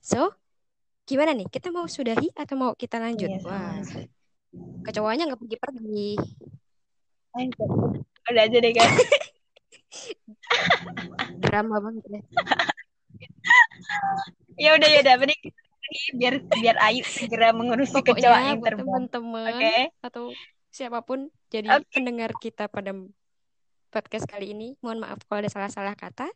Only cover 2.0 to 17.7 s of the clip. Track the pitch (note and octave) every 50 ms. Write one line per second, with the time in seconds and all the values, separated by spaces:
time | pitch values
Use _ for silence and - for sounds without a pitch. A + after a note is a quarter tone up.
2 | C#4 A#3 A3+ A3+ C#4 E4+ - - D4 D4 C#4+ C4+ C4 B3 - _ - B3 - A#3
3 | A3+ A#3 A#3 G#3+ G3 E3 F#3+ F#3+ F#3 F3 F#3+ G3 F#3 F3 G3 G3 G3 - - -
4 | - - _ _ _ _ _ _ _ _ _ F3 - - - - - - A3 G#3+
5 | G#3+ G#3+ A3 C#4 E4+ D#4+ C4 A#3+ A#3 A#3 A3 - - - C#4 B3 A3 G#3+ G#3+ G#3
6 | G#3 G3+ G#3 G#3 - - - - - - - - _ _ _ _ _ _ _ _
7 | _ _ _ _ _ _ _ A#3+ B3+ C4 B3 - A3 - - - G#3+ - - -
8 | - _ _ _ _ - B3 A3+ G#3+ A3 A#3 A#3+ A#3 A#3 A#3 A#3 A3+ - - -
9 | B4 - - C#5 - - _ _ _ _ _ _ _ _ _ _ _ _ - -
10 | - - G4+ _ _ - G#3+ _ _ - - - - - D#5+ A#4 - - - -
11 | - - - - - - F3 F3 F3+ - - G#3 G#3+ A3 A3 G#3+ G3+ G#3+ A3+ A3
12 | - - G3+ G#3 - _ - - - - - - E4+ - - - - _ _ _
13 | _ _ _ - - C6+ - _ _ - A#5 B5+ - - - - - G#5+ G#5 G#5
14 | G5+ G5 G5 G5 G5 - - _ _ _ - - D4 D4+ D#4 D#4 D4+ D4+ D4+ D4
15 | C#4+ C#4 B3+ B3 C4+ C4+ D4+ - - - - _ _ _ _ _ - - D#4+ -
16 | - - - B3 B3 B3 C4 - - - - A3 A3+ A#3 A3+ - - G#3+ A3+ B3+
17 | A3+ - - - A#3 A#3 A3+ A3+ A3+ A3+ A3+ A3+ A#3 B3